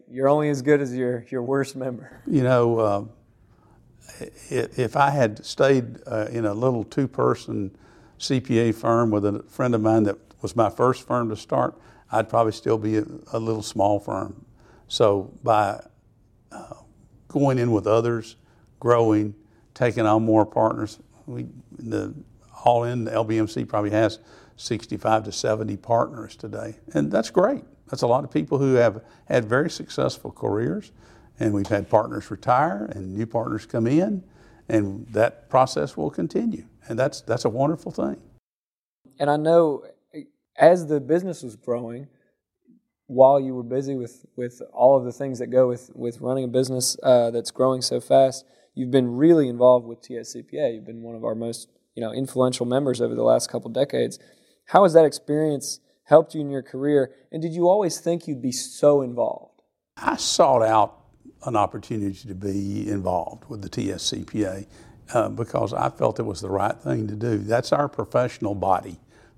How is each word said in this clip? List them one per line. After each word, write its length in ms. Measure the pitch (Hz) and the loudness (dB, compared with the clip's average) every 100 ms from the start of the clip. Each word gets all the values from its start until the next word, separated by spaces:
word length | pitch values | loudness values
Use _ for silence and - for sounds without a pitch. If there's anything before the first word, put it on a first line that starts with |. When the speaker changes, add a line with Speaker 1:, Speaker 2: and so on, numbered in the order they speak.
| - | -14
Speaker 1:
You're 200 | 123 135 | 0 2
only 200 | 147 151 | 4 2
as 120 | 143 | 0
good 180 | 131 147 | 4 2
as 140 | 135 | 2
your, 320 | 123 123 123 101 | -2 -2 -4 -6
your 120 | 131 | -6
worst 320 | 120 139 131 | -2 -2 -2
member. 480 | 135 131 120 - - - | -6 -8 -10 -14 -14 -2
Speaker 2:
You 180 | 147 | 0
know, 340 | 127 127 120 113 | 4 4 4 2
uh, 260 | 107 101 110 - _ _ _ _ _ _ _ _ - - | 0 -2 -6 -16 _ _ _ _ _ _ _ _ -20 -18
i-, 480 | - - - 127 - - | -18 -18 -8 -6 -4 -4
if 200 | 123 147 | -2 2
I 140 | 143 | 2
had 340 | 143 113 104 | 2 0 -2
stayed, 540 | - - 139 135 117 120 - | -6 2 4 4 0 -8 -8
uh, 220 | 113 107 | -6 -4
in 160 | 117 110 | -4 -4
a 80 | |
little 300 | 104 131 120 | 0 0 0
two-person 920 | 101 - 135 - 127 120 - 110 95 - - - - - | -4 -4 -4 0 0 0 -6 -8 -8 -12 -20 -20 -20 -10
C 200 | - 135 | -4 -2
P 220 | - 117 | 0 2
A 120 | 117 | 2
firm 380 | 107 120 117 117 | 0 0 2 2
with 160 | 104 101 | 0 0
a 160 | 104 - | -4 -8
friend 260 | - 127 | -4 0
of 60 | 113 | 0
mine 240 | 110 113 | 2 4
that 120 | 104 101 _ _ | 2 -2 _ _
was 120 | 98 | -4
my 160 | 113 104 | 0 0
first 340 | - 127 127 | 2 0 0
firm 240 | - 123 113 | -4 -4 -4
to 40 | |
start, 420 | 107 - 131 127 - - _ - | -8 -4 -2 -2 -6 -20 _ -6
I'd 160 | 113 110 | -4 0
probably 240 | 117 113 | 0 0
still 260 | - - 110 | 0 -2 -2
be 200 | 107 107 | 0 -2
a, 60 | 107 - - | -4 -10 -8
a 60 | 117 | -6
little 240 | 113 110 | -4 -6
small 340 | 107 - 101 101 | -6 -2 0 0
firm. 460 | 107 98 98 95 - _ _ - - | -4 -6 -8 -12 -20 _ _ -20 -8
So 460 | - 113 101 - - | 2 2 2 -2 -4
by, 420 | 117 107 101 - - _ _ _ _ _ _ | 0 2 2 -4 -12 _ _ _ _ _ _
uh, 220 | - - - _ _ _ _ - | -20 -20 -20 _ _ _ _ -6
going 320 | 139 139 127 | 0 2 2
in 140 | 120 | 2
with 160 | 107 101 | 2 4
others, 480 | 113 117 117 - - _ _ _ - | 2 2 -4 -8 -18 _ _ _ -2
growing, 560 | 120 120 113 107 107 104 _ _ _ | 4 4 6 4 0 -8 _ _ _
taking 320 | - 123 113 110 | -2 0 2 2
on 160 | 110 | 2
more 240 | 113 110 104 | 4 4 4
partners, 540 | 120 113 113 107 - _ _ - | 2 0 0 -8 -10 _ _ -14
we, 220 | 120 123 127 - - | -12 -12 -16 -20 -16
the 380 | 117 107 101 147 - _ _ - | -6 -6 -6 -10 -20 _ _ -2
all 200 | 123 120 | 0 2
in, 220 | 120 123 113 | 0 -4 -2
the 60 | |
L 120 | 110 | -2
B 140 | 110 113 | 0 -2
M 100 | 107 | -2
C 160 | 127 | -4
probably 260 | 113 107 104 | -4 -4 0
has 300 | 107 110 - _ - - - | 2 2 0 _ -20 -20 -14
sixty-five 600 | - 110 - 104 110 110 | -8 -8 -8 -6 0 0
to 80 | 104 | -2
seventy 440 | - 120 110 107 98 | -4 -2 -2 -4 -6
partners 600 | - 117 127 131 110 - | -2 0 0 -6 -16 -16
today. 400 | 110 104 110 - - | -14 -12 -12 -14 -6
And 160 | 151 147 | -4 0
that's 200 | 170 - | -2 0
great. 340 | - 208 285 - _ _ | 2 2 0 -10 _ _
That's 120 | 131 | -4
a 40 | 123 | 0
lot 180 | 127 | 0
of 60 | 131 | 0
people 280 | 156 151 139 | -4 -2 0
who 160 | 139 | 2
have 280 | 127 117 104 - _ - | 4 4 0 -10 _ -2
had 180 | 123 | -2
very 260 | 107 123 165 | 0 0 -2
successful 600 | - - - 131 - - | -6 -10 -4 -4 -4 -14
careers. 600 | - 113 101 127 202 - _ - - - - | -8 -4 -2 -4 -6 -10 _ -20 -20 -18 -6
And 140 | 113 | -2
we've 140 | 101 98 | -2 -2
had 240 | 101 90 | -4 0
partners 400 | 110 123 110 - | 0 0 -8 -10
retire 580 | 104 127 123 160 202 214 | -6 0 2 0 -2 -8
and 200 | - 95 | -10 -10
new 120 | 98 113 | -8 -4
partners 400 | 120 120 110 - | -4 -4 -6 -6
come 200 | 120 113 | -2 2
in. 360 | 151 202 196 - - - - - | 2 0 -4 -8 -20 -20 -16 -2
And 380 | 110 101 98 - | -2 -2 -6 -4
that 420 | 107 120 - - | 0 0 -2 0
process 460 | 131 131 - 143 - | 2 2 0 -6 -4
will 140 | 151 | -6
continue. 560 | - 170 180 233 - - _ - | -4 -4 -2 -4 -6 -12 _ -8
And 100 | 117 | -2
that's, 220 | 139 - | -2 -4
that's 240 | - 117 | -4 -2
a 40 | 117 | -2
wonderful 420 | 117 139 - - | -2 -2 -4 -8
thing. 320 | - 135 - - _ _ _ _ _ _ _ _ - | -6 -6 -6 -16 _ _ _ _ _ _ _ _ -4
Speaker 1:
And 100 | 143 | 0
I 80 | 147 | 0
know 480 | 156 170 160 135 - - _ 156 - _ _ - | 4 4 4 0 -8 -20 _ -20 -20 _ _ 4
as 300 | 156 180 151 | 4 4 0
the 140 | 151 | -2
business 420 | 127 170 190 156 | 0 -2 -2 -10
was 140 | 123 107 | -12 -10
growing, 500 | - 120 117 120 143 _ _ _ _ _ _ _ _ _ - | -6 -6 -6 -14 -18 _ _ _ _ _ _ _ _ _ 0
while 320 | 123 131 143 | 6 6 6
you 140 | 131 | 0
were 80 | 127 | -8
busy 320 | 120 127 139 | -6 -4 -4
with, 300 | 131 117 - _ - | -6 -8 -14 _ -10
with 260 | 123 123 - | -10 -12 -12
all 240 | - 127 135 | 4 6 6
of 80 | |
the 80 | 123 | 2
things 260 | 117 139 123 | -6 -6 -6
that 80 | 120 | 0
go 200 | 127 127 | 4 4
with, 220 | 120 - | 0 -10
with 260 | 123 120 117 | -10 -10 -6
running 240 | 127 135 | -4 -4
a 40 | 127 | -2
business, 480 | 127 131 127 123 - | 0 0 -2 -4 0
uh, 280 | 139 123 117 | 4 4 4
that's 200 | 117 - | -2 -4
growing 320 | - 131 131 | 0 0 0
so 180 | - 123 | -2 -4
fast, 460 | - 135 135 127 - _ _ | 4 4 4 2 -14 _ _
you've 160 | - 127 | -8 0
been 260 | 135 123 120 | 2 2 4
really 320 | 160 165 131 | 6 6 4
involved 380 | 120 123 123 117 | 6 6 6 2
with 140 | 117 | -14
T 160 | - 117 | -14 -14
S 140 | 117 | -12
C 120 | 120 | -16
P 160 | 113 - | -12 -4
A. 120 | 135 | -2
You've 160 | 113 101 | -4 -12
been 160 | 117 | -14
one 140 | 113 113 | -14 -8
of 80 | |
our 100 | 117 | -6
most, 340 | 113 117 117 - _ _ | -6 -6 -10 -16 _ _
you 80 | - | -8
know, 100 | 113 | -6
influential 520 | 117 131 135 127 123 | -6 -4 0 0 0
members 360 | 120 131 143 123 | -2 0 0 0
over 140 | 117 | -2
the 80 | 117 | 2
last 280 | 117 117 - | 4 4 0
couple 200 | 117 117 | -8 -6
decades. 480 | 117 139 123 120 - _ _ _ _ - | -2 -2 -2 -4 -6 _ _ _ _ 2
How 180 | 180 | 4
has 80 | 196 | 8
that 100 | 160 | 8
experience 760 | 151 147 - 151 156 143 - - _ _ | 6 2 -4 -2 -2 -2 -8 -12 _ _
helped 300 | - 151 156 | 4 6 6
you 60 | 156 | -4
in 100 | 143 | -8
your 120 | 139 | -8
career? 500 | 123 131 143 143 131 - _ | -8 -6 0 2 2 -6 _
And 100 | 160 | -8
did 100 | 165 | -6
you 160 | 170 175 | 0 2
always 300 | 202 185 - | 2 0 -4
think 260 | 170 170 165 | -4 -4 -6
you'd 160 | 135 | -6
be 100 | 127 | -6
so 500 | 123 - - 147 147 | -6 -10 2 4 4
involved? 600 | 127 120 113 - - _ _ _ _ - | 2 -4 -4 -6 -14 _ _ _ _ -8
Speaker 2:
I 200 | - - | -4 -2
sought 460 | - - 160 127 | 0 2 4 4
out 380 | 110 110 101 - _ _ - _ | 4 4 2 -2 _ _ -20 _
an 120 | - 110 | -4 -2
opportunity 720 | 98 113 - 113 101 92 107 | -2 -4 -10 -6 -6 -8 -12
to 60 | |
be 540 | 92 101 98 98 104 104 | -8 -6 -4 -4 -6 -4
involved 560 | 101 92 90 - 113 - | -4 -2 -2 -4 -10 -14
with 140 | 107 | -14
the 60 | 95 | -10
T 240 | - 98 | -6 -6
S 120 | 92 | -4
C 200 | - 101 | -6 -6
P 200 | - 110 | -6 -4
A, 220 | 98 95 98 - - - - | -4 -6 -14 -20 -20 -20 -4
uh, 160 | 120 104 | -2 -2
because 460 | 107 113 - 107 | -4 -4 -2 -2
I 160 | - 127 | -2 -4
felt 280 | - 120 110 | 0 -2 -2
it 60 | |
was 160 | 113 98 | -8 -8
the 100 | 101 | -6
right 280 | 95 104 - | -2 -2 -4
thing 300 | 139 127 104 | -6 -4 -4
to 80 | 104 | -6
do. 220 | 117 107 | -4 -4
That's 340 | 101 117 - | -2 -2 0
our 160 | 143 147 | -2 -2
professional 640 | - 104 123 123 - 101 | -6 -4 -2 -2 -4 -8
body, 460 | 101 95 90 95 85 _ _ _ | -2 0 0 -2 -16 _ _ _